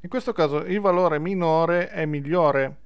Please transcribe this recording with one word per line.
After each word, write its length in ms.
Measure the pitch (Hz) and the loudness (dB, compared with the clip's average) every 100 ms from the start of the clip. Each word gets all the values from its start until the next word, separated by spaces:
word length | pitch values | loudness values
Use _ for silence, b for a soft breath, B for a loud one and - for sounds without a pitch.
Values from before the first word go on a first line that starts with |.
In 80 | 175 | -4
questo 240 | 254 - | -4 -4
caso 320 | 214 156 147 | 0 0 0
il 160 | 165 190 | -2 0
valore 380 | 202 180 180 151 | 2 2 2 0
minore 680 | 165 190 170 160 165 175 180 | -2 -2 2 2 2 0 -2
è 160 | - | -4
migliore. 720 | 156 147 139 180 156 139 135 143 | -4 -4 -2 2 4 2 -2 -6